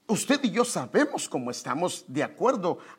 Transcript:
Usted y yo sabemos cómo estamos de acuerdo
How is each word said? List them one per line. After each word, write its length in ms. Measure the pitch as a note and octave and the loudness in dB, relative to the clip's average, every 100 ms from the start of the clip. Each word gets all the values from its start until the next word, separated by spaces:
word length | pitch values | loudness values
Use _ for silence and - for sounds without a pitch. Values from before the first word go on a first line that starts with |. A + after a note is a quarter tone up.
| - | -2
Usted 320 | G#3 - C#4 | 0 2 2
y 80 | B3+ | 2
yo 120 | F#3+ | 2
sabemos 640 | A#3+ F3 A#2+ A#3 D4+ - - | 0 0 0 2 2 0 -6
cómo 220 | C#3+ B2 | -4 -4
estamos 560 | A#2 C3 C3+ F3 - - | -6 -4 -2 -2 -4 -6
de 140 | C3 | -4
acuerdo 560 | A#2+ - A#3 B3+ E3+ - - | -4 0 0 2 0 -4 -8